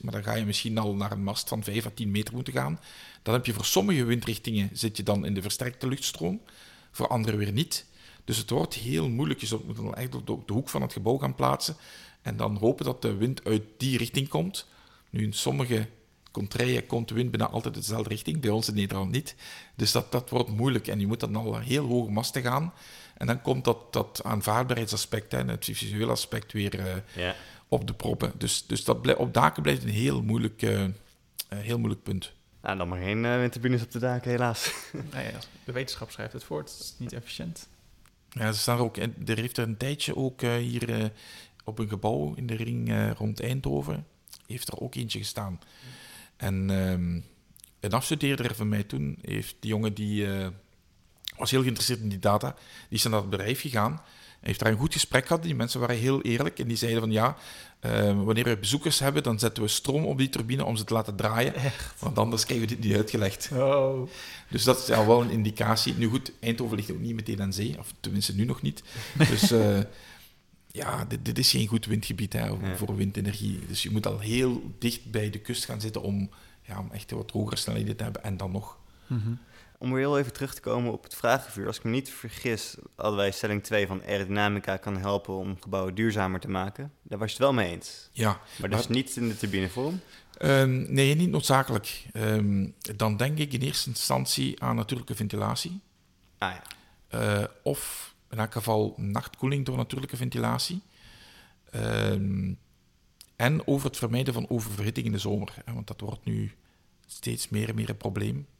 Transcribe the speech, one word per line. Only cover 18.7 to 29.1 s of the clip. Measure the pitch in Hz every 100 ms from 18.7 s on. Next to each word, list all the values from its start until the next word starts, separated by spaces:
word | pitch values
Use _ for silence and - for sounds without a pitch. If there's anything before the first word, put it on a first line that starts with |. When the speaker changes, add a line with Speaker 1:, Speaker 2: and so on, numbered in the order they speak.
Speaker 1:
Nederland | 104 98 98 95
niet. | 123 - - - - -
Dus | - -
dat, | 117 -
dat | 123 -
wordt | 123 113
moeilijk | 107 135 113 101
en | 101
je | 101
moet | 117
dan | 110 107
al | 113 110
heel | 117 135 131
hoge | 123 110
masten | 104 120 135
gaan. | 123 135 170 - - - -
En | - 120
dan | 123
komt | 127 131
dat, | 120 117 -
dat | 110 104 -
aanvaardbaarheidsaspect, | - 107 104 113 131 117 107 107 - 107 -
hè, | 127
het | 127 104
visuele | - 107 107 104 117
aspect | 117 - 113 101
weer, | 107 101 98
eh, | 95 92 98 -
Speaker 2:
Ja. | 90 - - - -
Speaker 1:
op | 123 -
de |
proppen. | - 120 - - -
Dus, | 117 - -
dus | 110
dat | - 117
blij-, | 117